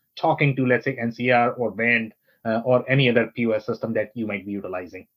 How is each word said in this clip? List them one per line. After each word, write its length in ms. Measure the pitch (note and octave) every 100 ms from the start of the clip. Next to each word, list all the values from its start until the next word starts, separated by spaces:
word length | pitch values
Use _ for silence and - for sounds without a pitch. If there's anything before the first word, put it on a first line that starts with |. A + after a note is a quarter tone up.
| _ -
talking 400 | D#3+ D3+ C#3+ C3+
to, 120 | B2
let's 180 | A#2+ C3+
say, 100 | B2+
N 100 | A#2
C 200 | A#2 B2
R 220 | A#2+ A#2+
or 180 | B2 A2+
Vend, 420 | G2 A#2 A#2 A2 - _ _ A2+
uh, 160 | A#2
or 260 | B2 B2 A#2+
any 200 | C3+ B2+
other 220 | A#2 A2 -
P 120 | A#2
O 40 |
S 140 | G#2+ -
system 280 | A2+ A2
that 180 | A2+ G#2
you 140 | A#2+ G#2+
might 180 | G2+ G2
be 60 |
utilizing? 560 | G2+ F#2+ F2+ F2+ F#2 -